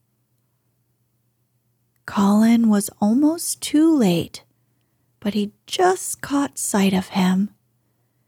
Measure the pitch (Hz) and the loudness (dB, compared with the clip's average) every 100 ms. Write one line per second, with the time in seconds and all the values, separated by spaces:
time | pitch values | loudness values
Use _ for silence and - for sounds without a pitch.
0 | _ _ _ _ _ _ _ _ _ _ | _ _ _ _ _ _ _ _ _ _
1 | _ _ _ _ _ _ _ _ _ _ | _ _ _ _ _ _ _ _ _ _
2 | - - 202 208 226 233 226 202 - - | -8 -2 2 4 4 4 2 2 -2 -4
3 | 208 240 302 339 - - - 294 330 302 | 0 2 0 -2 -8 -10 -2 2 2 4
4 | 196 170 - - _ _ _ _ _ _ | 2 0 -4 -12 _ _ _ _ _ _
5 | _ _ 208 208 208 - - - 359 381 | _ _ -6 -4 -6 -8 -10 -2 0 0
6 | - - - 285 285 - - 208 196 185 | -6 -12 -6 -4 -4 -6 -4 0 2 0
7 | - 190 185 185 202 _ _ _ _ _ | -2 -2 0 0 -2 _ _ _ _ _
8 | _ _ | _ _